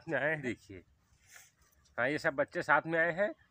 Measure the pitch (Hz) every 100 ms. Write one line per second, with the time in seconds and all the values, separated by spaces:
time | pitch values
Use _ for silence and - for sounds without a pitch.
0 | 165 143 143 156 131 101 - 95 - _
1 | _ _ _ - - _ _ _ _ -
2 | 123 147 165 139 139 175 - 147 160 165
3 | 165 160 208 320 _